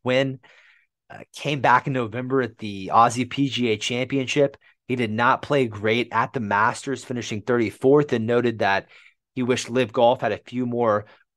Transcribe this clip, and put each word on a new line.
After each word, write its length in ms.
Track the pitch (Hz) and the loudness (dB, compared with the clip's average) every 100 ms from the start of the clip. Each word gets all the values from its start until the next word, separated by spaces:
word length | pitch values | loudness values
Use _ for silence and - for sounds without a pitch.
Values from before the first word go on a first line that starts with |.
win, 360 | 127 127 135 131 _ _ _ _ _ _ _ | -2 0 0 -6 _ _ _ _ _ _ _
uh, 120 | - - - | -20 -18 -10
came 260 | 143 147 | -6 0
back 260 | 127 123 139 | 4 4 2
in 60 | |
November 500 | 131 113 120 127 135 | -4 -4 -6 -2 -2
at 160 | 117 - | -2 -6
the 320 | 107 98 92 | -12 -10 0
Aussie 340 | 107 120 117 113 | 4 4 2 -6
P 220 | - 139 | -2 -2
G 200 | 120 120 | 0 -2
A 80 | 107 | -2
Championship. 800 | - 123 127 139 123 147 139 - _ _ - | -2 -4 -2 -4 -2 2 2 0 _ _ -6
He 80 | 123 | -2
did 140 | 113 | -2
not 320 | 107 123 123 | 2 2 2
play 240 | - 143 123 | 0 0 0
great 440 | 101 107 117 117 | -2 0 0 0
at 220 | 113 123 | -2 -2
the 60 | 135 | -4
Masters, 640 | 104 101 117 120 139 123 | -2 2 2 0 -8 -8
finishing 380 | - 123 110 107 | -6 -8 -6 -8
thirty-fourth, 720 | - 120 107 - 131 147 147 | 0 0 0 0 4 4 4
and 140 | 120 113 | -2 0
noted 320 | 120 120 110 | 0 0 0
that 300 | 104 98 - - - _ _ | 0 0 -4 -20 -20 _ _
he 80 | 131 | -4
wished 300 | 120 123 - | -2 -2 0
Live 200 | 120 120 | -2 0
Golf 300 | 131 120 127 | 4 4 4
had 100 | 120 | -2
a 60 | 98 | -4
few 300 | - 123 123 | -8 -6 -4
more 380 | 120 117 104 110 _ _ | 0 0 0 -4 _ _